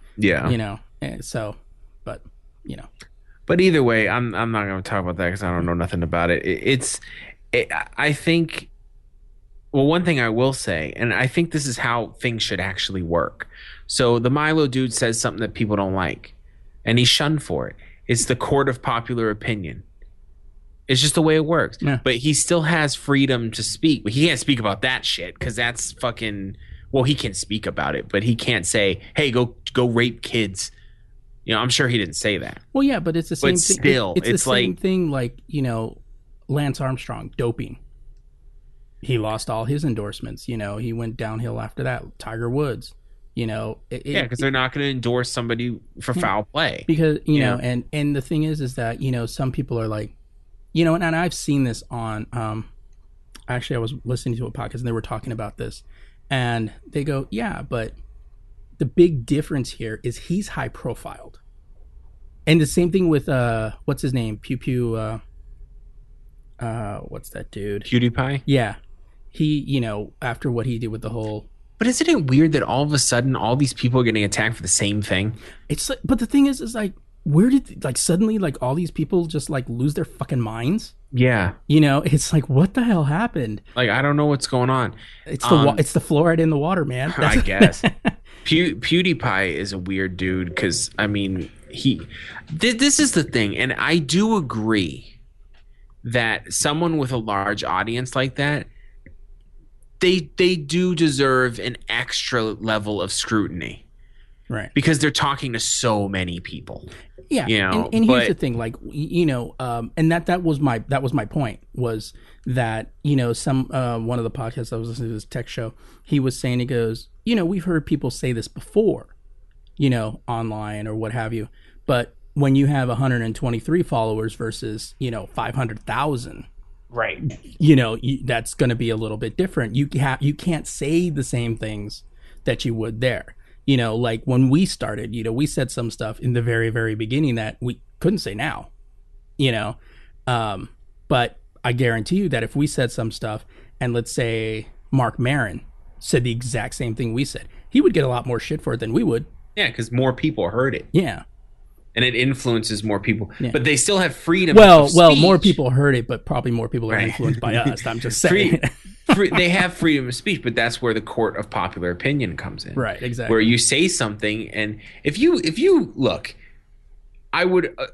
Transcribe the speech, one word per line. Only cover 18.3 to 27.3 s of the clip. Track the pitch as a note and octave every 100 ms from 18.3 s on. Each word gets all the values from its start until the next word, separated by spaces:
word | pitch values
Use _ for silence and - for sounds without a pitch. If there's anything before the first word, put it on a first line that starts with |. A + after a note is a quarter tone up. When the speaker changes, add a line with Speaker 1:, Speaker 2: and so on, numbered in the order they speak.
| B2+
Speaker 1:
court | - C#3 C3+
of | B2+
popular | - A#2 A#2 A#2+ A2
opinion. | G#2 - G#2+ D#2+ B1+ - - - - - - - - - - -
It's | B2+
just | D3 F3
the |
way | D#3 D#3
it | D3+
works. | E3 G#2 -
Speaker 2:
Yeah. | D3 C3
Speaker 1:
But | C3+ B2
he | D3
still | C#3+ - F3
has | D#3 E3 D3 -
freedom | - C#3 C3+ B2 A2+
to | A2+
speak. | G#2 - D#3+ B2+
But | G#2
he | B2 E3
can't | B2+
speak | - B2+
about | G#2+ F#2+
that | C3 B2 -
shit | - F2+ -
'cause | B2 A2
that's | A#2+ A#2 -
fucking, | - B2 A2+ A2 G2+ G2 - - - -
well, | C#3
he | B2+ C#3+
can | A2+